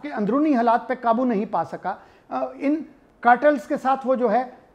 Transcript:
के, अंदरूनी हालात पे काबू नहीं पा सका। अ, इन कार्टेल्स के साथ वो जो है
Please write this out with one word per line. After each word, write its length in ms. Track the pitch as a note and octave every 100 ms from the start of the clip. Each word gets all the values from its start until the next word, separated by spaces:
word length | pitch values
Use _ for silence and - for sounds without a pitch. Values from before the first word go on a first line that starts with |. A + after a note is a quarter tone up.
के, 80 | D4
अंदरूनी 440 | B3+ G3+ C4+ D#4
हालात 340 | A#3+ A#3+ A#3+ A#3+
पे 80 | B3
काबू 300 | A#3 A3+ B3+
नहीं 200 | G3+ A3+
पा 180 | F3+ D#3+
सका। 320 | E3 F#3 G#3+ - - -
अ, 200 | C4 B3+
इन 320 | C4+ C#4 D#4 - - _ -
कार्टेल्स 440 | F3 B3 D4 D4 -
के 100 | D4
साथ 280 | C4 C4 B3+
वो 100 | B3
जो 120 | A#3+
है 220 | A#3 B3+ - _